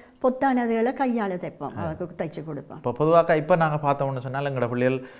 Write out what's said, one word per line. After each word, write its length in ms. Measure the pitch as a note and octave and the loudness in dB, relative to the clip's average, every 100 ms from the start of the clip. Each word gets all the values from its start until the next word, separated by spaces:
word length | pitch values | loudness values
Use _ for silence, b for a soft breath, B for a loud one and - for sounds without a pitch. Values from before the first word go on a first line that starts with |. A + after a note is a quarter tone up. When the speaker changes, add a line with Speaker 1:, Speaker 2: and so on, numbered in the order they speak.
| B B | B B
Speaker 1:
பொத்தானதுகளை 720 | B3+ B3+ C#4 B3 A#3+ A3+ A#3+ | -2 2 2 2 0 0 0
கையால 440 | C4 C4 A#3 G3+ F3+ | 0 -2 0 -2 -4
தைப்போம், 400 | E3 - D3+ C#3 | -8 -8 -8 -6
Speaker 2:
ஆ. 40 | |
Speaker 1:
அவருக்கு 420 | E3+ D#3 F3 - | -6 -6 -8 -6
தைச்சு 200 | D#3+ D#3+ | -8 -8
கொடுப்போம். 340 | D#3 C#3+ - - | -10 -10 -12 -8
Speaker 2:
இப்போ 140 | B2 | -4
பொதுவாக 440 | A#2+ D#3 E3+ E3 D#3 | 0 4 6 6 4
இப்ப 200 | D3+ F3 | 4 2
நாங்க 340 | D#3+ D3+ C#3+ | 2 2 0
பார்த்தோம்னு 300 | C3+ C#3 C3 | 0 -2 -4
சொன்னால் 260 | C3 C3+ C#3+ | -6 -4 -2
எங்களோட 240 | C3 A#2+ | 0 0
பிள்ளைகள், 360 | B2 B2+ C3 B2+ | 2 2 2 -6